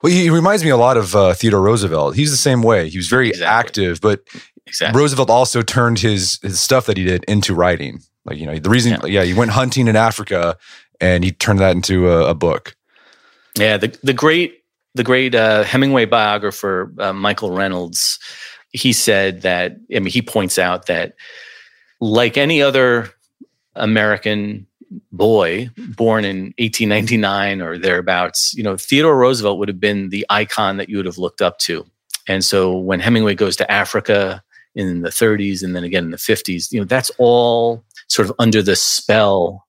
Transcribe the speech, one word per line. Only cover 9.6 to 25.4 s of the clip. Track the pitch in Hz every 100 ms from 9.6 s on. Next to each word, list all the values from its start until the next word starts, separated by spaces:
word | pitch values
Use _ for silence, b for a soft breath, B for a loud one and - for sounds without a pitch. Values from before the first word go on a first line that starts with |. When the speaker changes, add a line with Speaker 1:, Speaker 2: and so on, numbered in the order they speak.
| 127 131 117
Speaker 1:
in | 110
Africa | 113 110 104 98 85 82 B B B _
and | 90 90
he | 90
turned | 87 - 98
that | 95 87
into | 87 95 90
a, | 85 76
a |
book. | 82 85 78 - _ _ b b b b b b -
Speaker 2:
Yeah, | 107 104
the, | 110 -
the | 127
great, | 123 147 165 175 - _ _ _ 123
the |
great, | 120 127 131 120
uh, | 110 107
Hemingway | 104 - 135 135 110
biographer, | 117 107 104 101 - 101 92 92 -
uh, | 101
Michael | 95 101 107 104
Reynolds, | 90 98 90 87 87 - - B B B B B
he | - 131
said | 117 - 101 98 90
that, | 92 90 90 - _
I | 113
mean, | 98
he | 120
points | 113 110 95 -
out | 90 90 -
that | 85 85 _ B B B B B B B B
like | 113 110 123 135
any | 143 160
other | 143 135 127 120 104 _ _ _ - _ _ -
American | 107 110 107 104 107 104 104 104 101 _ _ - _
boy | 92 104 110